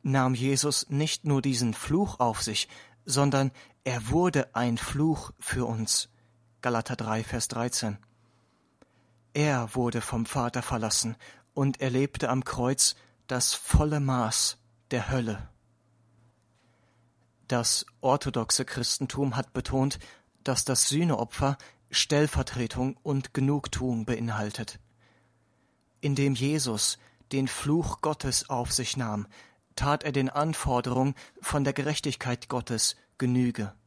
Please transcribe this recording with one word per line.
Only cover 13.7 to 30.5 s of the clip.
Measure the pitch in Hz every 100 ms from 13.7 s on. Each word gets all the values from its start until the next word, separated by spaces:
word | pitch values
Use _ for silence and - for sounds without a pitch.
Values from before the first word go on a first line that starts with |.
| - 151 151
Maß | 139 127 113 - - - _ _ _
der | 123 -
Hölle. | 131 113 104 - _ _ _ _ _ _ _ _ _ _ _ _ _ _ _ _ _ _ _ -
Das | 123 117 - - _
orthodoxe | 131 143 135 120 113 -
Christentum | 131 - 120 - 131 135 139 120
hat | -
betont, | 127 - 135 135 - - - _ _
dass | - 123
das | - 127 -
Sühneopfer | 143 175 113 117 - 139 139 - _ _
Stellvertretung | - - 147 151 - - 127 117 127 127 -
und | 156 135 -
Genugtuung | - 135 143 - - 127 117 110
beinhaltet. | 113 117 107 104 104 110 - _ _ _ _ _ _ _ _ _ _ _ _
Indem | 147 139 139 123
Jesus | 135 156 127 104 - - - _ _
den | 135 135
Fluch | - 143 160 156 -
Gottes | 156 151 139 120 -
auf | 127 120
sich | - 123 135
nahm, | 117 104 104 - - _ _ -
tat | 143 151
er | 151
den | 135 131
Anforderungen | 143 156